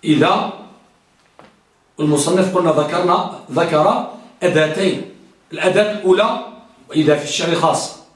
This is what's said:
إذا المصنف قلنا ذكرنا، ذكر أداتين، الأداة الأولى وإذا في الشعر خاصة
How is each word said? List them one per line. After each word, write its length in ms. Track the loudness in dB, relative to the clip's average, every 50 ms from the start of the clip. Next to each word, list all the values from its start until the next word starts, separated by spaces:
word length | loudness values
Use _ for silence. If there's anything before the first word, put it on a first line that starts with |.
| 2
إذا 480 | 2 2 4 4 2 2 0 -2 -6 -10 -14 -18 -20 -20 -20 _ _ _ _ _ _ _ _ _ _ _ _ -20 -20 _ _ _ _ _ _ _ _ _ -4
المصنف 560 | -2 0 0 0 0 0 2 2 2 2 0
قلنا 140 | 0 2 2
ذكرنا، 720 | 2 2 0 0 -2 -2 0 2 0 0 -2 -6 -10 -14 -14 -6
ذكر 640 | -2 -2 -2 0 2 2 2 2 2 0 -4 -8 -12 -18 -20 -20 -12 _ -2
أداتين، 720 | 0 2 2 0 0 0 -2 -2 -2 -2 -2 -8 -12 -18 -20 -20 _ _ _ _ _ -10
الأداة 400 | -2 -2 0 2 2 0 0 -2
الأولى 540 | -4 2 2 4 4 4 0 0 -4 -8 -12 -16 -20 -20 -20 _ _ -20 _
وإذا 280 | -2 0 2 2 2
في 80 | 2 0
الشعر 300 | -6 -6 -4 -2 -2 -2
خاصة 420 | 0 0 0 0 0 -4 -8 -12 -16 -20 _ _